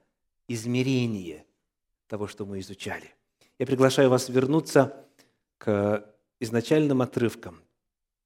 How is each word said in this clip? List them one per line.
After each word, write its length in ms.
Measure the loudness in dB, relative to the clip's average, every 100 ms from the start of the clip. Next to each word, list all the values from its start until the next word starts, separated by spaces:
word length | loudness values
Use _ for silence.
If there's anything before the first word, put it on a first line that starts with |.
| _ _ _ _ -10
измерение 960 | -8 -4 -2 0 0 -2 -4 -8 -14 _ _ _ _ _ _ _
того, 200 | -10 -8
что 180 | -10 -10
мы 160 | -10
изучали? 520 | -12 -14 -12 -12 -14 _ _ _ _ -8
Я 60 | -2
приглашаю 440 | 4 4 6 4
вас 200 | 4 2
вернуться 760 | 0 2 0 2 2 2 -2 -20 _ _ _ _ _
к 480 | -2 0 0 -2 -6 _ _ _
изначальным 600 | -4 -2 2 2 4 2
отрывкам. 600 | 0 0 -2 -4 -14 -20 _ _ _ _ _ _